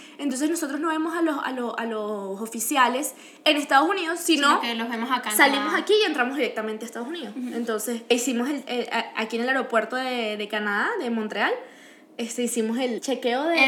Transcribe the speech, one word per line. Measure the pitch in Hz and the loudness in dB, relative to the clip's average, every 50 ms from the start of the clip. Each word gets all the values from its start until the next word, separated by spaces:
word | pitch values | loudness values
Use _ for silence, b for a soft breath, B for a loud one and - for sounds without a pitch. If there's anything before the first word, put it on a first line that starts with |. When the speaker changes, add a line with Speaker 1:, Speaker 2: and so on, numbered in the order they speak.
| B B B B | B B B B
Speaker 1:
Entonces | 277 285 247 247 294 320 | -4 -2 -2 0 0 0
nosotros | 339 320 320 285 311 294 | 0 0 -2 -4 -4 -2
no | 311 330 | -2 0
vemos | 311 311 320 330 320 | 0 0 0 0 0
a | 349 | 0
los, | 339 320 294 277 - | 0 2 0 0 -2
a | - | -4
los, | 269 254 247 233 - - | -4 -4 -4 -4 -4 -4
a | 226 | -4
los | 226 226 214 214 208 214 202 196 190 196 196 | -4 -4 -4 -4 -4 -4 -6 -6 -6 -6 -6
oficiales | 226 220 - 233 220 - 302 277 254 233 247 254 302 294 - B B B B B B | -8 -8 -6 -6 -4 0 4 4 4 4 4 0 -2 -4 -8 B B B B B B
en | 302 311 | 4 4
Estados | 294 285 - 294 269 294 330 | 4 4 6 6 6 6 6
Unidos, | 403 392 339 320 339 339 | 2 0 0 -2 -4 -2
sino | - - 330 277 285 285 | 2 2 2 4 6 6
Speaker 2:
Sino | 311 381 | 6 4
que | - 233 233 | 4 0 -2
los | 226 226 240 | -2 -4 -4
vemos | 247 226 226 262 | -4 -4 -2 -2
acá | 269 - - 220 | -2 -2 -2 0
en | 214 - | 4 6
Speaker 1:
salimos | 294 277 277 277 277 | 6 6 6 4 0
Speaker 2:
Canadá. | 311 330 349 - | 0 0 0 2
Speaker 1:
aquí | - 415 427 | 4 4 4
y | 427 370 | 4 4
entramos | 302 269 247 247 269 294 | 2 0 0 0 0 -2
directamente | 254 214 - 226 214 220 214 214 233 | -2 -2 -2 -4 -4 -4 -6 -6 -8
a | 226 | -8
Estados | - 233 240 240 | -8 -8 -8 -8
Unidos. | 330 349 285 208 208 269 | -8 -10 -10 -10 -8 -8
Speaker 2:
Ujú. | 247 240 233 | -8 -6 -6
Speaker 1:
Entonces | 233 240 233 220 214 214 - 240 226 - - | -6 -4 -2 -2 -2 -2 -4 -6 -4 2 2
hicimos | 240 247 247 - 247 233 240 269 | 2 2 2 0 0 0 0 -2
el, | 311 277 240 | -2 -4 -6
eh, | - 240 247 233 - | -6 -4 -4 -4 -2
a-, | - 233 - - - - | -2 -4 -4 -4 -4 -6
aquí | 226 220 240 | -6 -4 -2
en | 226 233 | -2 0
el | 254 | 0
aeropuerto | 262 262 240 262 233 220 214 214 240 | 0 0 0 0 0 0 0 0 -2
de, | 254 262 254 254 240 226 214 214 208 | -4 -4 -2 -4 -4 -4 -4 -4 -6
de | 208 208 | -6 -4
Canadá, | 220 214 208 208 202 208 247 359 480 415 | -4 -4 -2 0 0 0 0 0 -2 -2
de | 302 240 | -2 -2
Montreal, | 233 226 214 214 208 202 226 320 466 494 - B B B B B B B B B - - | -2 -2 -2 -4 -2 0 0 0 0 -2 -6 B B B B B B B B B -10 -10
este, | 240 226 - - | -8 -8 -4 -2
hicimos | 247 233 240 240 220 220 226 247 | -2 -2 0 0 -2 0 0 -2
el | 269 254 233 202 | -2 -2 -2 -4
chequeo | - - 262 254 254 247 233 254 294 | -2 -4 -4 -2 0 0 0 0 0
de, | 330 339 330 269 | 2 2 4 4